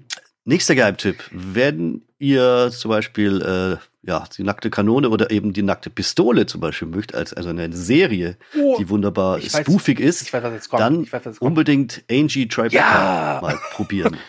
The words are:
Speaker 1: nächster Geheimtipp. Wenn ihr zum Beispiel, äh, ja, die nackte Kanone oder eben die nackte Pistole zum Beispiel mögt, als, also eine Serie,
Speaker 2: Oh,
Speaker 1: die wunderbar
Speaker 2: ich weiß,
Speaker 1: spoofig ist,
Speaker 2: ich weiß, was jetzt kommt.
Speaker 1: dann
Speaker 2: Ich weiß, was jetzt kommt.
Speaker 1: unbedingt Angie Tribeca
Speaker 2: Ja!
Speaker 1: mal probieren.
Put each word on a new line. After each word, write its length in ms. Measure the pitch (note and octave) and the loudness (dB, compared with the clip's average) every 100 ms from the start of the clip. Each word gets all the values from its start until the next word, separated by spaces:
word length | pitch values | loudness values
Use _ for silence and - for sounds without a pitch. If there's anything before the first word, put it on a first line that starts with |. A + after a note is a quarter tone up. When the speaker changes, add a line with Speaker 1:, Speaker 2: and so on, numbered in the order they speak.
| _ - _ _ | _ -16 _ _
Speaker 1:
nächster 300 | - F3+ - | 0 0 4
Geheimtipp. 480 | C#3+ G#2+ F#2 G2+ F2 - | 4 4 2 -2 -4 -10
Wenn 720 | F#2 F#2 G2+ C3+ D#3 E3+ - - _ | -14 -6 0 0 0 -4 -6 -12 _
ihr 520 | C#3 C3+ B2+ B2 B2 | 2 4 4 4 2
zum 180 | A#2+ A2+ | -2 -2
Beispiel, 540 | A2 A2 - G#2 G2 | -2 -2 0 0 2
äh, 680 | - F#2 F#2 F2+ - _ F2 | 0 0 -2 -4 -8 _ -6
ja, 160 | D#2+ - - | -4 -6 -6
die 40 | |
nackte 280 | G2 - A2+ | -6 -4 -4
Kanone 400 | - G#2 C3 C3 | 0 2 2 2
oder 200 | G#2+ A2 | 2 2
eben 220 | G#2 G2+ | 0 0
die 100 | G2 | -2
nackte 280 | G2+ F2+ - | -2 -2 -6
Pistole 560 | - - - G#3+ G3 G#2 | -8 -4 0 2 4 2
zum 140 | F2 | -2
Beispiel 260 | E2 - E2 | -6 -6 -6
mögt, 260 | F2+ - | -6 -6
als, 200 | - E2+ | -8 -8
also 160 | - F2 | -8 -8
eine 200 | E2+ E2 F2 | -6 -6 -6
Serie, 600 | E2+ C#3+ F#3 F#2+ F2 F2+ - D4+ | 2 2 4 0 -4 -8 -8 0
Speaker 2:
Oh, 200 | C#4+ A#3+ | 2 2
Speaker 1:
die 100 | F#2+ | 0
wunderbar 500 | G#2 G3+ - F#2+ - | 0 0 0 0 -2
Speaker 2:
ich 140 | - | -2
weiß, 80 | D3+ D3 | -2 2
Speaker 1:
spoofig 340 | F#3+ - C3 | 2 4 2
ist, 220 | C#3 F3 | 2 0
Speaker 2:
ich 100 | - | -4
weiß, 100 | B2 | -6
was 100 | A#2+ | -4
jetzt 140 | A2 - | -8 -4
kommt. 100 | A#2+ | 2
Speaker 1:
dann 220 | A2+ E3 | 2 2
Speaker 2:
Ich 100 | D3+ | -2
weiß, 80 | B2 | -8
was 40 | A#2+ | -10
jetzt 120 | G#2+ | -4
kommt. 100 | B2+ | 0
Speaker 1:
unbedingt 540 | D#3+ D3+ C#3 B2 - - | 2 4 4 2 -4 -2
Angie 380 | B2 D3+ C#3 A#2 | 2 2 0 -2
Tribeca 300 | - A2+ A2 | 0 2 4
Speaker 2:
Ja! 600 | - - F#2+ F2 D2+ - | 4 4 2 0 -2 -4
Speaker 1:
mal 160 | D#2+ D2+ - | -4 -6 -8
probieren. 420 | - F#2+ G2 D#2+ D#2+ | -8 -4 -2 -2 -2